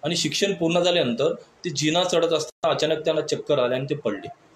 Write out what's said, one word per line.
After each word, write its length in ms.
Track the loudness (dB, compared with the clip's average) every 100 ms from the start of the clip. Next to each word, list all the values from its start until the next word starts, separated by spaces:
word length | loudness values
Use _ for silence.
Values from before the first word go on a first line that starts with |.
आणि 120 | -2 -2
शिक्षण 380 | -2 0 -2
पूर्ण 260 | 0 2 2
झाल्यानंतर 540 | 4 2 0 0 0
ते 360 | -2 -10 _ -8
जिना 340 | -2 0 2
चढत 300 | 2 2 2
असताना 400 | 0 -2 _ -2
अचानक 320 | 2 0 0 0
त्यांना 160 | -2
चक्कर 380 | -2 -6 0 0
आले 160 | 2 0
आणि 100 | -4
ते 60 | -4
पडले. 320 | -4 -4 -10 -18 _